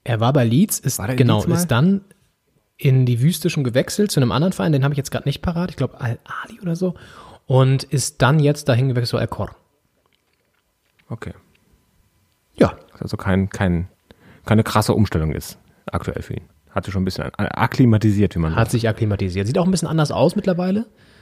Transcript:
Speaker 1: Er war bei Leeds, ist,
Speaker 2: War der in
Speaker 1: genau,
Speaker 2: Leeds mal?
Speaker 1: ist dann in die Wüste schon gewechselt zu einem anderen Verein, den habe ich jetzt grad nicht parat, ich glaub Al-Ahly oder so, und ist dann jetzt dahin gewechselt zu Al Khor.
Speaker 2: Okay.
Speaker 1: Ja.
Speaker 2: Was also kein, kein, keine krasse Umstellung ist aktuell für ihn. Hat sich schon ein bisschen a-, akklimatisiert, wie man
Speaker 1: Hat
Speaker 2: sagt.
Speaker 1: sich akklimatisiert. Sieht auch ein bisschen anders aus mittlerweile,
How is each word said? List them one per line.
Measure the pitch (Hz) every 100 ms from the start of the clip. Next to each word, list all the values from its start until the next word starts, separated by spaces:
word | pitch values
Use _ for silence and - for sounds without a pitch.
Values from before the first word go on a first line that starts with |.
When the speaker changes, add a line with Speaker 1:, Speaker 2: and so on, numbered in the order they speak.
Speaker 1:
Er | - 113
war | 117
bei | 143
Leeds, | 117 120 214 -
ist, | 135 -
Speaker 2:
War | 98
der |
in | 127
Speaker 1:
genau, | 120 107
Speaker 2:
Leeds | -
mal? | -
Speaker 1:
ist | 175
dann | 117 175 196 - _ _ _ _ _ _ _
in | 143 131 127
die | 120
Wüste | 139 180 180
schon | -
gewechselt | 127 120 - - 208
zu | -
einem | 123
anderen | 107 180
Verein, | - 180
den | 143
habe | 139
ich | 143
jetzt | -
grad | 123 143
nicht | -
parat, | - 165 180
ich | -
glaub | 127 -
Al-Ahly | 117 117 - - - -
oder | 180 165
so, | 180 - - - - - -
und | 131 131 135
ist | - 135 - -
dann | - 160
jetzt | 143 147 -
dahin | 117 135
gewechselt | 123 120
zu | -
Al | -
Khor. | - 98 - _ _ _ _ _ _ _ _ _ _ _ _ _ _ -
Speaker 2:
Okay. | 117 - - _ _ _ _ _ _ _ _ _ _ _ -
Speaker 1:
Ja. | - - -
Speaker 2:
Was | -
also | - -
kein, | - 95 95
kein, | - 95 85 90 _ _ - - - -
keine | 110
krasse | - 107 -
Umstellung | - 104 82 78
ist | 69 - - _ _ -
aktuell | - - -
für | -
ihn. | - - _ _
Hat | 101
sich | 92
schon | 95
ein | 92
bisschen | - - -
a-, | 104 -
akklimatisiert, | 117 - 123 107 107 101 98 87
wie |
man | 80 82
Speaker 1:
Hat | 110
Speaker 2:
sagt. |
Speaker 1:
sich | 120 113
akklimatisiert. | 107 107 101 95 92 101
Sieht | 170
auch | 175
ein |
bisschen | 185 -
anders | 160 147
aus | - 185 208
mittlerweile, | 196 175 180 202 240 _ _ -